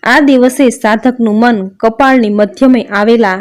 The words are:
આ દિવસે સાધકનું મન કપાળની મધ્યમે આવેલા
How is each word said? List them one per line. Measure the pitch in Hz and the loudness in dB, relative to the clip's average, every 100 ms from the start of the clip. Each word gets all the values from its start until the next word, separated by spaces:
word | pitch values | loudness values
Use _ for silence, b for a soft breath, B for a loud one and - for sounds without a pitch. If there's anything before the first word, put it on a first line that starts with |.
આ | - 254 | 0 0
દિવસે | 285 262 254 254 269 | 2 2 2 2 -2
સાધકનું | 220 220 220 254 247 226 208 | 0 -2 -2 -2 -2 -2 0
મન | 240 226 190 190 | 0 -2 -6 -4
કપાળની | 220 226 269 262 220 208 | -4 0 0 2 0 -2
મધ્યમે | 208 - 262 247 - | -2 0 0 0 -2
આવેલા | 202 208 233 208 185 | -4 0 0 0 -2